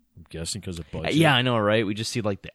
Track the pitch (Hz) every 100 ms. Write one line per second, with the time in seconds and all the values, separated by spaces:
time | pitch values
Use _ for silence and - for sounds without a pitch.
0 | _ - 82 80 82 104 90 82 82 82
1 | 80 139 160 131 127 117 104 110 101 104
2 | 113 123 104 98 -